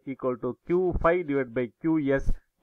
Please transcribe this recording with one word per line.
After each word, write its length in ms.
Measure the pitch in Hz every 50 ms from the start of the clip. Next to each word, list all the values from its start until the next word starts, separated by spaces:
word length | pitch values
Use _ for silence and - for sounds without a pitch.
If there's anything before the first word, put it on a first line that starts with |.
| -
equal 300 | 143 131 - - 127 127 117
to 180 | 131 123 120 - _
Q 300 | - 170 180 185 180 160 -
five 280 | - 165 175 185 175 143
divided 260 | 139 139 131 120 113
by 160 | 127 123 117 - _
Q 340 | - 165 160 160 143 135 135
S 180 | 139 135 - - - - _ _ _